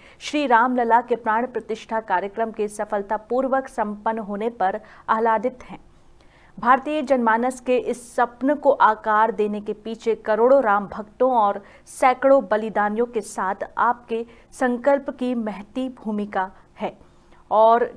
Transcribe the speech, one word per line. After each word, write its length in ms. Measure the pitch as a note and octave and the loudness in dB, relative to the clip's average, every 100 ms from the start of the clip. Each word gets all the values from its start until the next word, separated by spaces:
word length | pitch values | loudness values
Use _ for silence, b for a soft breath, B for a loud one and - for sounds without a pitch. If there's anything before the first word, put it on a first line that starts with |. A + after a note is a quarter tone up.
| B B | B B
श्री 260 | - D4+ C#4 | -6 -2 4
राम 300 | A3+ B3+ B3 | 4 4 0
लला 240 | A#3 A3+ | 2 2
के 160 | A#3+ A#3 | 2 -4
प्राण 300 | A3+ A3 B3 | -2 -2 -2
प्रतिष्ठा 540 | A3 - A3 - A3 | -6 -8 -10 -6 -6
कार्यक्रम 500 | A3 F3+ G3 A3+ A3 | -2 -4 -4 -4 -6
के 180 | A3 G#3 | -4 -6
सफलतापूर्वक 1000 | G#3 G#3 G#3 G3+ G#3+ - B3 C4+ C4+ C4 | -6 -6 -6 -4 -6 -4 -2 0 -2 -4
संपन्न 500 | - G#3 G#3 A#3 A3+ | -6 -6 -4 -6 -6
होने 300 | G3+ G3+ A3+ | -6 -6 -6
पर 300 | A#3 F#3+ G#3 B B B | -2 -2 -4 B B B
आह्लादित 560 | A3 A3+ A3 B3 B3 | 0 2 0 -2 -8
हैं। 140 | - - - _ - - b b b - | -20 -20 -20 _ -20 -20 b b b -4
भारतीय 440 | A#3 B3+ D4 D4+ | 2 2 2 -2
जनमानस 580 | C4+ C4 A#3 A3+ B3+ B3+ | 0 2 2 2 0 -4
के 160 | - B3 | -2 0
इस 360 | A3 A#3+ - | 0 -6 -6
स्वप्न 400 | - A#3+ - C4 | -2 -2 -2 -2
को 180 | D4 - | 2 2
आकार 600 | - G#3 G#3+ A3 G#3+ A3+ | 6 4 4 0 2 2
देने 280 | G#3 G#3+ G#3 | 0 -2 -4
के 120 | G#3 | -8
पीछे 420 | G#3 A3 A3+ A3+ G#3+ | -10 -10 -6 -4 -2
करोड़ों 460 | - G#3+ A#3+ C#4 | 0 2 4 4
राम 260 | A3 G3+ G3 | 4 0 -2
भक्तों 440 | G3+ G#3 - B3+ | -10 -8 0 2
और 300 | A#3+ G3+ G3+ B B - | 4 2 0 B B -14
सैकड़ों 520 | - C4 B3+ C4+ C#4 C4+ | 0 2 4 4 4 4
बलिदानियों 560 | A3 A3 G#3+ G#3 G#3+ A#3+ | -2 -2 -2 0 0 -2
के 140 | A#3+ | -4
साथ 480 | G3 - F#3+ G3+ - - | -6 -6 -4 -4 -6 -2
आपके 460 | A3+ A#3+ - A3+ A#3 B B | 0 -2 -6 -8 -8 B B
संकल्प 580 | - B3+ A#3+ C#4+ C#4 C#4+ | -4 -2 0 0 0 -2
की 240 | - B3 | -6 -4
महती 540 | B3 G#3+ F#3+ - B3+ B3+ | -4 -6 -10 -12 -8 -8
भूमिका 640 | B3+ A3 G#3 G#3 G#3+ F#3+ b b - | -8 -8 -6 -4 -4 -6 b b -10
है 160 | G#3 - b b b b - | -10 -10 b b b b -2
और 340 | G#3 A3 A#3 - | 4 6 6 2